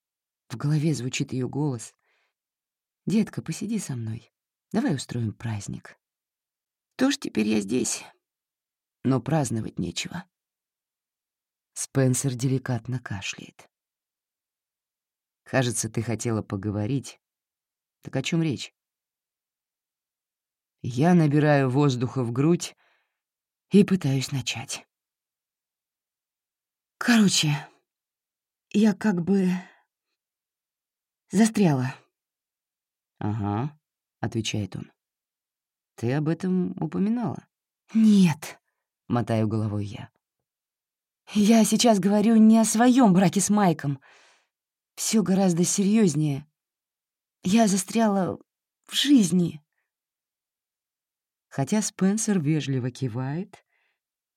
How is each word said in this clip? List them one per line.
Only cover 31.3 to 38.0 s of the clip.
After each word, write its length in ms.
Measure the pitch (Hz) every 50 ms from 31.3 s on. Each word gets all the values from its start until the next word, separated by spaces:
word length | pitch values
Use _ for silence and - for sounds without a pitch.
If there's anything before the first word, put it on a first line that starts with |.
застряла». 640 | - 185 226 220 220 208 202 170 147 131 127 127 - - _ _ _ _ _ _ _ _ _ _ _ _ _ _ _ _ _ _ _ _ _ _ _ -
«Ага», — 540 | - 104 104 113 101 101 104 107 123 151 - _ _ _ _ _ _ _ _ _
отвечает 560 | - 113 - 113 107 - - 110 104 92 -
он. 160 | - - - _ _ _ _ _ _ _ _ _ _ _ _ _ _ _ _ _ _ _ _ _ -
«Ты 140 | - 117 127
об 140 | 151 151 151
этом 440 | 170 165 - 185 185 185 180 180 - - -
упоминала?» 640 | 156 156 180 190 208 226 247 233 160 - - - _ _ _ _ _ _ _ _ _ -
«Нет», — 640 | 220